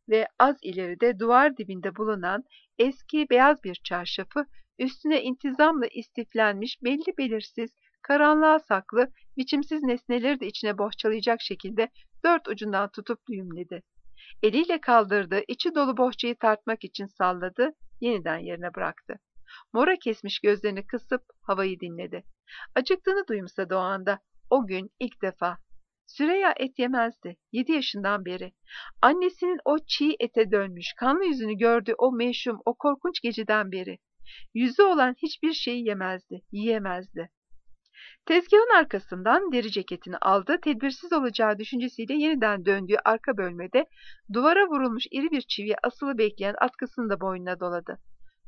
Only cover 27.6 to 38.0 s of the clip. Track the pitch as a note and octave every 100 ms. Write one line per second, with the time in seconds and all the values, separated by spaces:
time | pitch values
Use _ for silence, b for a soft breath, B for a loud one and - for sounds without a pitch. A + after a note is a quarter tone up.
27.6 | B3+ D#4 C4 G3+ G3 G3+ F#3 F#3 F3+ -
28.6 | - B B B C4 F4 F4+ - F4+ F4+
29.6 | - D4+ - - D4 D4+ A#3 - G#3+ G3+
30.6 | G3 F3 E3+ - B3 D#4 F#4+ C4+ A3 G#3
31.6 | A#3 A#3 G#3 A3+ B3+ A#3+ B3 A#3+ B3+ G#3+
32.6 | - B3 D4 C#4 F4+ F4 A#3 A3 G#3+ G#3+
33.6 | G3 F#3 F3+ F3+ _ - - B B A3+
34.6 | B3 B3+ G4+ E4 B3+ B3 D#4 - D#4 D#4
35.6 | - A#3+ A3+ G3+ F#3 F#3 - F#3 - G3+
36.6 | A3 A3 G3 F3+ F#3+ E3+ E3+ _ _ -
37.6 | - - _ B